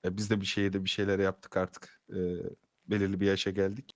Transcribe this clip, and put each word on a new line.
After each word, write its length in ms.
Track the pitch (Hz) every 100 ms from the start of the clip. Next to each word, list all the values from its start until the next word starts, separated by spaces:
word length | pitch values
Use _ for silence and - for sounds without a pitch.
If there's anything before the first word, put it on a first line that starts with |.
E, 120 | 95 95
biz 140 | 104
de 100 | 107
bir 60 | 98
şeye 260 | - 101
de 120 | 98
bir 60 | 95
şeyler 280 | - 101 98
yaptık 380 | 95 95 - 95
artık. 460 | 92 - - _ -
E, 60 | 95 90 87 87 - _ _ -
belirli 340 | 104 98 98
bir 60 | 98
yaşa 240 | 98 98
geldik. 420 | 95 95 107 -